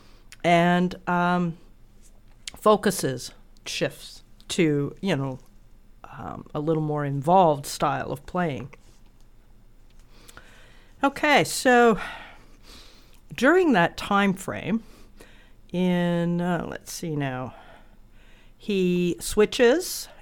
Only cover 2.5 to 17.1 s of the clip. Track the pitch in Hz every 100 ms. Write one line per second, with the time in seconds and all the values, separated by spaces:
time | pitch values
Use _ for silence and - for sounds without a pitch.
2.5 | - 214 208 202 180 143 127 - - -
3.5 | - - - 143 - - - - - -
4.5 | - 165 147 143 - 196 143 139 131 -
5.5 | - - - - - - - 92 53 -
6.5 | - 151 156 156 147 143 139 139 185 175
7.5 | 143 139 - 151 135 - 143 - 180 175
8.5 | 123 139 - - - - - - - -
9.5 | - - - - - - - - - -
10.5 | - - - - - 277 277 302 269 156
11.5 | - 262 247 240 196 - - - - -
12.5 | - - - - - - - - 147 254
13.5 | 359 349 214 170 - - 202 202 185 -
14.5 | 104 - 226 - - - - - - -
15.5 | - - 175 180 175 175 175 170 175 175
16.5 | 175 - - - - 175